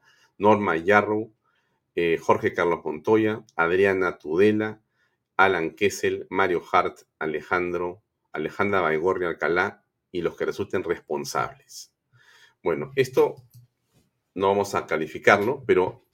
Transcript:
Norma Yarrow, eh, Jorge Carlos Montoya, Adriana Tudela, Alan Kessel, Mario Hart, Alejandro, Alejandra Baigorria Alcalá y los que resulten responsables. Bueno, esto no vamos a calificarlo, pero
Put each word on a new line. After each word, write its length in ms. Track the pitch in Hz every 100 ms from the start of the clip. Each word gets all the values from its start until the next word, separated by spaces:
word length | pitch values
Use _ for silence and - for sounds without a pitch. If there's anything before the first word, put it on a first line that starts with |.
| _ _ _ -
Norma 400 | 101 104 101 82
Yarrow, 560 | 85 104 104 107 113 _ _ _ _ _ _
eh, 240 | - 85 80
Jorge 320 | - 107 107
Carlos 280 | - 87 80
Montoya, 600 | 78 76 78 110 107 110 110 -
Adriana 600 | 82 90 98 95 92 87
Tudela, 640 | 73 80 104 107 107 110 _ _ _ _ _ -
Alan 320 | 95 90 82
Kessel, 560 | - 101 - 101 95 -
Mario 340 | 92 95 85 -
Hart, 300 | 92 87 - - -
Alejandro, 840 | 78 76 76 90 90 87 87 90 _ _ _
Alejandra 500 | 78 78 - 101 98
Baigorria 460 | 82 78 87 90 87
Alcalá 560 | 78 76 87 98 - _ _ _
y 80 | 90
los 160 | 82 -
que 80 |
resulten 400 | 78 - 101 101
responsables. 1080 | 85 85 - 73 71 73 58 - _ - - _ _ _ _ _ - _
Bueno, 300 | 90 76 73 -
esto 400 | 131 - - - - - - _ _ _ _ _ _
no 140 | - 98
vamos 260 | 101 98
a 120 | 95 -
calificarlo, 800 | 80 78 87 - 104 101 143 -
pero 380 | 90 90 - _